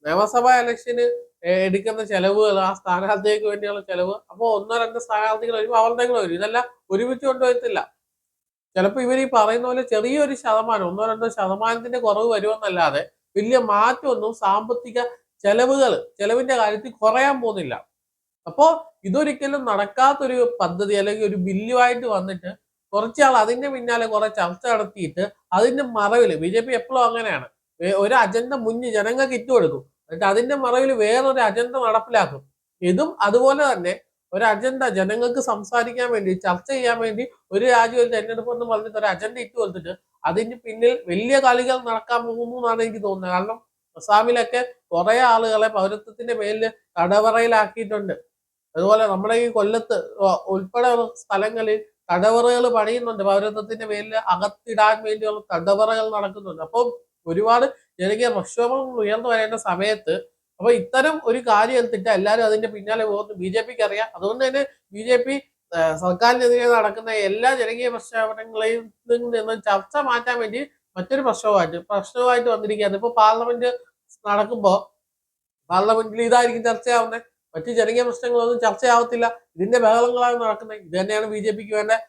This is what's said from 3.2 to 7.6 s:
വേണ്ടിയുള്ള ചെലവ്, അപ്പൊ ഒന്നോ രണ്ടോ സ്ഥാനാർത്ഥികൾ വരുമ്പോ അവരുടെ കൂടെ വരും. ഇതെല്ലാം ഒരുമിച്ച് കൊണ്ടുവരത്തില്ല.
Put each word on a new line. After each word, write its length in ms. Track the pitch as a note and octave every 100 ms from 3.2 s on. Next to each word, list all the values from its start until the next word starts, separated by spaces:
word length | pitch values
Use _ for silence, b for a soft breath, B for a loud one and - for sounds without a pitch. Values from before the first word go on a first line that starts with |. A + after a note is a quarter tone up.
| G#3 G#3+ G#3+
വേണ്ടിയുള്ള 340 | G3+ G3+ G3+
ചെലവ്, 340 | F#3+ F3+ F3+ G#3 _
അപ്പൊ 280 | G3+ A#3 G#3+
ഒന്നോ 280 | G#3 A#3 A3+
രണ്ടോ 120 | A#3
സ്ഥാനാർത്ഥികൾ 580 | A#3 G#3+ A3 A3 A#3 A3+
വരുമ്പോ 220 | A3 A#3
അവരുടെ 280 | A3+ A#3+ A#3+
കൂടെ 140 | A#3+
വരും. 140 | F#3
ഇതെല്ലാം 300 | E3+ G#3 A#3 A#3+ _ _
ഒരുമിച്ച് 360 | F#3+ A#3+ B3+ C#4
കൊണ്ടുവരത്തില്ല. 680 | B3+ B3+ B3